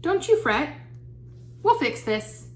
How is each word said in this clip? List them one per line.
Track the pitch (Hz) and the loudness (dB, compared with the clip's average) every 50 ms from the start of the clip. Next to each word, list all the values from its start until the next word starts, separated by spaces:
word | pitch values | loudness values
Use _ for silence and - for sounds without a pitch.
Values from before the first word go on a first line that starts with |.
don't | - 330 392 381 - - | 0 2 2 2 4 4
you | 440 427 | 4 4
fret. | - 240 208 220 294 - - - - - - - - - - - - - - - - - - - | 6 2 2 2 0 -2 -4 -12 -16 -16 -16 -16 -16 -16 -18 -18 -18 -18 -18 -18 -18 -20 -20 -2
We'll | - 403 466 427 | 4 4 4 6
fix | 302 233 226 - | 4 0 -2 -2
this. | - - 214 214 214 - - - - - - | -2 0 0 0 0 -4 -10 -12 -14 -16 -18